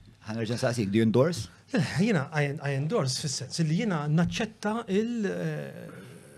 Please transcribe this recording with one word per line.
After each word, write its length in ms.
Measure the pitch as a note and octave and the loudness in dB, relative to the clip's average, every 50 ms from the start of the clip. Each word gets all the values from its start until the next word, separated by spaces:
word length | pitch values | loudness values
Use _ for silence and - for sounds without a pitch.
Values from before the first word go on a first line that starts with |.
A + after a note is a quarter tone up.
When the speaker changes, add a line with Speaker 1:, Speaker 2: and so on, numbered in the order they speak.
| - - - - - G#2+ | -16 -20 -20 -16 -10 -8
Speaker 1:
ħanerġa' 320 | A2 A2+ A2+ G#2 A#2+ A2+ | -6 -4 -2 -2 -2 0
nsaqsik, 320 | - A#2+ A#2 A#2+ G#2 F#2+ G2 | 0 0 0 0 0 2 4
do 60 | A2+ | 6
you 80 | A2+ A2+ | 6 6
endorse? 400 | G2 A#2+ C3+ F3 E3+ A2 - - - - - - - | 6 6 4 4 2 -2 -6 -8 -12 -20 -10 -2 0
Speaker 2:
Eh, 80 | A3 C3+ - - C3+ G3 | 0 0 2 2 2 2
jiena 240 | A#3+ G#3 D3 C3+ - | 4 4 2 0 0
I, 220 | D#3+ D3+ D3 C#3+ C#3 E3 | 0 0 0 0 -2 -4
I 140 | C#3 C#3+ C#3+ C3+ | -4 -2 -2 -2
endorse 400 | C#3+ D#3 A#3+ G#3+ D3 C3 B2+ - - | 0 0 0 0 0 0 -2 -2 -4
fis-sens 340 | D3 - - - - - - E3 | -4 -6 -6 -8 -6 -4 -2 0
li 140 | D3+ D#3+ F#3 | 2 2 2
jiena 220 | A#3+ G#3+ F3+ D3 D3 | 2 0 0 0 0
naċċetta 720 | D3+ D3+ E3+ F3 F3 E3+ - A#3 A3 - - - G#3 G#3+ A#3 A#3 - F#3+ | 2 2 2 2 2 0 -2 -4 -4 -6 -6 -4 -2 -2 -2 -2 0 0
il, 320 | G3+ A3+ A#3+ A#3+ A#3 G#3 | 0 0 0 -2 -2 -2
eh, 640 | F#3 F3 F3+ E3+ D#3+ D3+ D3+ C#3+ C3+ - - - - - - - - - - - - - | -2 -2 -2 -4 -4 -4 -6 -8 -10 -10 -14 -14 -16 -16 -16 -16 -18 -18 -18 -20 -20 -20